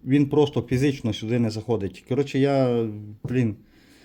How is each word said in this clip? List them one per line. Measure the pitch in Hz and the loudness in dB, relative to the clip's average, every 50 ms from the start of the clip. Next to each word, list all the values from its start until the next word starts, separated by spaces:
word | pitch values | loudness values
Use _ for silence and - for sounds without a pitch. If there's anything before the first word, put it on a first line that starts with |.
| - | -4
він | 127 131 147 143 143 | 0 2 2 2 4
просто | 147 147 147 139 - 123 | 4 2 2 2 2 -4
фізично | 113 - 131 123 139 147 135 135 - 113 | -2 -2 0 0 2 0 0 -2 -4 -4
сюди | 101 - 113 110 120 123 | -4 -4 -4 -2 0 0
не | 120 110 | 0 0
заходить. | 104 110 107 - 117 101 98 95 - - - - | -2 -4 -4 -2 -2 -2 -2 -6 -8 -8 -6 -4
Коротше, | 131 135 139 139 - 135 | -2 -2 -2 0 2 2
я, | 135 139 139 135 131 123 120 120 113 110 104 104 107 104 104 - - | 2 4 4 4 2 2 2 0 0 -2 -6 -10 -12 -14 -16 -12 -8
блін, | - 123 127 120 110 98 - - _ _ - _ - - - | -2 0 0 0 0 -2 -6 -12 _ _ -20 _ -20 -20 -20